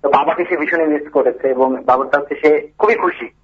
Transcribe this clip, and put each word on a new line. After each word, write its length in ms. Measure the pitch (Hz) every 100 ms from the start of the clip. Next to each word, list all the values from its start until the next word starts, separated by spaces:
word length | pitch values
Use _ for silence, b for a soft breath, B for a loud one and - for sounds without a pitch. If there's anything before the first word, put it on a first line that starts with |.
তো 40 | 143
বাবাকে 340 | 135 147 165 175
সে 100 | 170
ভীষণই 300 | 151 170 160
মিস 180 | 151 147
করেছে 340 | 147 127 120 135
এবং 180 | 127 131 127 -
বাবার 240 | 127 135
কাছে 240 | 143 143 143
সে 160 | 151 151 147 _
খুবই 180 | 208 233
খুশি 320 | - - 117 _